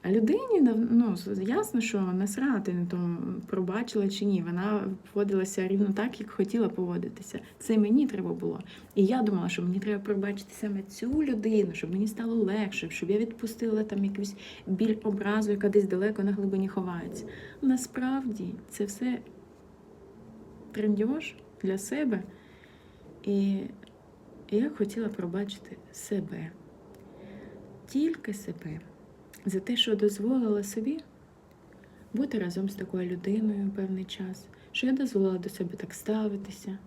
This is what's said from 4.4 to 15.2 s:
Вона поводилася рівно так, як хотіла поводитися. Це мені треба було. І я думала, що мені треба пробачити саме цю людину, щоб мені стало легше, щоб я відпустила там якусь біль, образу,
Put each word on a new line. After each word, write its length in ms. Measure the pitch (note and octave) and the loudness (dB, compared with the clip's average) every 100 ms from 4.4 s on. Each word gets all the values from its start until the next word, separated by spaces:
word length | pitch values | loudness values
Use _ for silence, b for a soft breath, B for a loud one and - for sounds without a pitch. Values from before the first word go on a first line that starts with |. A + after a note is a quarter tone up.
| E3+ | 0
Вона 420 | F3 G3+ G#3 F#3+ F#3+ - | -2 0 0 -2 -6 -4
поводилася 540 | G3+ G3+ G3 F#3+ - F#3 | -2 2 2 0 0 0
рівно 260 | G3 G3+ | 2 2
так, 260 | G3 A#3+ - | 2 -2 -4
як 100 | G#3+ | -8
хотіла 400 | - F#3+ A#3 G#3+ | -2 0 2 2
поводитися. 720 | - F3 F3 F3 - - - B B | 0 -2 -2 -4 -10 -12 -12 B B
Це 180 | - A3 | 2 4
мені 300 | G#3 B3+ C#4 | 8 6 6
треба 260 | G3 F3 | 0 -2
було. 260 | E3+ E3+ E3+ - B B - | -2 -4 -4 -10 B B 4
І 100 | F#3+ | 6
я 160 | B3+ | 6
думала, 280 | G#3+ F#3+ F3 | 4 2 0
що 120 | - | 0
мені 180 | F3 F#3+ | 0 0
треба 240 | G3+ G3+ | 0 -2
пробачити 480 | G3+ G3 G3+ G3+ - | 0 0 0 -4 -10
саме 300 | - G#3+ G3 | -6 -4 -4
цю 400 | G3 - A#3 D4+ | -6 -6 0 2
людину, 500 | C#4+ A3 A3 G#3+ F3+ | 2 2 4 4 4
щоб 180 | D#3+ D#3+ | 0 -2
мені 160 | F#3+ G#3+ | 0 0
стало 280 | - A#3 A3+ | -2 0 2
легше, 540 | F#3+ G#3 G3+ - E3 | 2 2 0 -4 -6
щоб 200 | - F3 | -6 0
я 80 | G#3 | 2
відпустила 680 | A3+ - A3 - A3+ G#3+ | 0 -4 -8 -4 0 0
там 220 | G#3+ G3 G3 | 0 0 0
якусь 300 | G3 G3+ - B B - | -2 -6 -8 B B -4
біль, 280 | F#3 A3 G#3+ | 2 2 2
образу, 480 | G#3+ G3+ | 0 -2